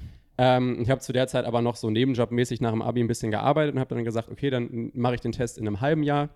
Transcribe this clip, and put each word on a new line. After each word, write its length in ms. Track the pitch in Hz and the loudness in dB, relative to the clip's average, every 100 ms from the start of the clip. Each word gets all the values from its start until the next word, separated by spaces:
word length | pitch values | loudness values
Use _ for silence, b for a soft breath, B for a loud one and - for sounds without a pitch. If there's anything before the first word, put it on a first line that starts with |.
| B B B - | B B B 2
Ähm, 420 | 127 127 127 120 | 4 4 2 0
ich 80 | 117 | 0
habe 100 | 131 | 0
zu 120 | - | 0
der 140 | 127 131 | 0 0
Zeit 180 | 127 117 | 0 0
aber 160 | 117 | 2
noch 160 | 120 110 | 0 0
so 120 | 113 | 0
nebenjobmäßig 720 | 110 131 123 117 120 123 117 | 2 2 2 0 0 0 0
nach 100 | 117 | 0
dem 100 | 110 | 0
Abi 180 | 113 120 | 0 0
ein 60 | 117 | 0
bisschen 240 | 117 113 | 0 -2
gearbeitet 420 | 104 127 151 151 | 0 2 2 2
und 60 | 131 | 0
habe 160 | 131 120 | -2 -2
dann 80 | |
gesagt, 260 | 117 110 - | -2 -4 -6
okay, 200 | 107 139 | -4 -2
dann 420 | 127 120 117 117 | -2 -2 -6 -6
mache 220 | 123 123 120 | -2 0 0
ich 60 | |
den 100 | 120 | -4
Test 260 | 110 120 - | -4 -4 -4
in 80 | 107 | -4
einem 140 | 98 | -2
halben 240 | 139 160 | 0 2
Jahr, 260 | 147 143 147 | 2 0 -2